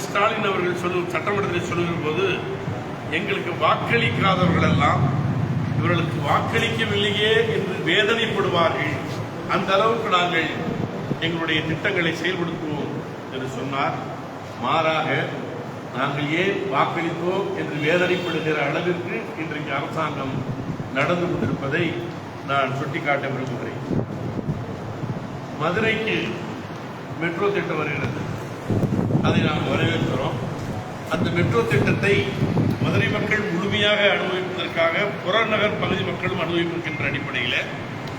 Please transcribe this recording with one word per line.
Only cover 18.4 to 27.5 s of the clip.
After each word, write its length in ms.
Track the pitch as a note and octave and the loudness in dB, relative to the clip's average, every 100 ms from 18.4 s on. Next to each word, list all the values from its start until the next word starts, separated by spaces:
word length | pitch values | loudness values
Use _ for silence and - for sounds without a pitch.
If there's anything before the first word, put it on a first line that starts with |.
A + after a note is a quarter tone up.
| D#3 D3+ C#3+ | 0 0 0
அளவிற்கு 460 | D#3+ F3 C3+ A#2 A3+ - - | 0 0 -2 -2 -6 -6 -6
இன்றைக்கு 320 | D#3 D3 C3+ | -6 -6 -4
அரசாங்கம் 600 | C#3 - D#3+ D3+ C#3+ C3+ C3 - - - - - | -4 -2 -2 -2 -2 -4 -4 -4 -4 -4 -6 -4
நடந்து 320 | C3 D#3 F3 F3 | 0 2 2 2
கொண்டிருப்பதை 560 | - C3+ - C3+ D#3+ E3 - - - - - C3+ | 0 0 -2 0 0 0 -2 -6 -8 -10 -10 -2
நான் 300 | C#3 C3 C3+ | 0 0 0
சுட்டிக்காட்ட 460 | D3+ E3 D3 C#3 C3+ | -4 -2 0 0 0
விரும்புகிறேன். 540 | B2+ C3 A#2+ - - - - - - - - - - - - - - - - - - - - | -4 -4 -4 -6 -6 -2 -2 -2 -4 -6 -4 -4 -4 -6 -8 -8 -6 -6 -6 -8 -10 -10 -4
மதுரைக்கு 580 | D#3 F#3 A3 A3 G#3+ E3+ - G#3+ - - - - - - - - | -2 2 0 0 0 -2 -2 -4 -6 -8 -8 -10 -10 -10 -10 -4
மெட்ரோ 260 | E3 E3+ | -2 0
திட்டம் 280 | G3+ | 0